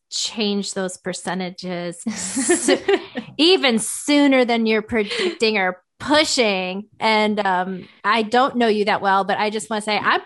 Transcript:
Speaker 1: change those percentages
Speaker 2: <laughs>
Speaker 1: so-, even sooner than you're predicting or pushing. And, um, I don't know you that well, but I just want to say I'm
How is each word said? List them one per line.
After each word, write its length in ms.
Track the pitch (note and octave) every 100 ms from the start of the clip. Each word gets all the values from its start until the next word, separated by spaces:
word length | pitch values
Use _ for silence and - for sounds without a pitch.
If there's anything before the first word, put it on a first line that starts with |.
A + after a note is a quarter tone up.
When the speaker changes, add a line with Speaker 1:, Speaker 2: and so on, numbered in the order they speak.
| -
Speaker 1:
change 640 | - - A#3 G#3 G3+ G3
those 220 | G3+ F#3 F#3
percentages 1040 | F#3 F3+ F#3 F#3 F3+ F#3 F3+ F3 F3 E3+
Speaker 2:
<laughs> 140 | A3+ F#3
Speaker 1:
so-, 640 | F#3 C4+ B3+ F4 - C#4 - G4+ - B3+ - -
even 420 | E4 F#4 C4+ A3+
sooner 680 | - - - D4 C#4+ C4
than 220 | A#3 A#3 A3
you're 160 | A3
predicting 760 | G#3+ A#3 G3+ - F#4+ - A3 G#3+
or 240 | F#3 F#3 _ -
pushing. 880 | A#3+ D4+ D#4 C4+ A3 F#3+ F#3 F#3+ G#3+ -
And, 400 | A3 G#3+ G#3+ G#3
um, 440 | G3 F#3 F#3 F#3 - _
I 180 | G3+ A#3
don't 340 | G#3+ A#3+ C4 A#3+
know 120 | A#3
you 180 | G#3 G3+
that 140 | F#3+
well, 240 | G3 G3
but 140 | F#3+ F#3+
I 120 | G#3+
just 200 | G#3+ -
want 140 | G#3+
to 60 | G#3+
say 80 | G#3
I'm 240 | G#3+ F4